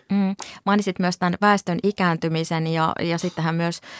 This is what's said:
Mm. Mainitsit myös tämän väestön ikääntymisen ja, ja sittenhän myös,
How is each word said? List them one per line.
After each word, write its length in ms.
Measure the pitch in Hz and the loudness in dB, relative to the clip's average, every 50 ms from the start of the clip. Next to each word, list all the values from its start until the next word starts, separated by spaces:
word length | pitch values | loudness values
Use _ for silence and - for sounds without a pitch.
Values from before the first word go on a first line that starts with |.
| - - | -6 -2
Mm. 260 | 196 202 196 190 196 - - - - - - | 0 0 0 0 -2 -6 -10 -14 -16 -6 -2
Mainitsit 320 | 196 202 208 202 - 180 - | 0 2 2 2 0 -2 0
myös 200 | 185 180 180 - | 0 0 0 0
tämän 160 | - 180 175 - | 0 -2 0 2
väestön 380 | - 208 202 196 - - 175 - - | 4 4 4 4 2 -2 -2 0 0
ikääntymisen 840 | 196 208 - 190 175 165 165 - 165 165 160 160 160 170 160 160 | 0 0 2 2 2 2 2 0 -2 -2 -2 -2 -2 -2 -2 0
ja, 260 | 160 160 165 160 160 - - | 0 0 2 0 0 0 -2
ja 180 | - 170 165 170 | -2 -2 -2 -2
sittenhän 360 | - 180 - - 160 165 165 | -2 -4 -4 -2 -2 0 0
myös, 260 | 165 170 170 170 - - - - - | 0 0 -2 -2 -4 -10 -16 -18 -18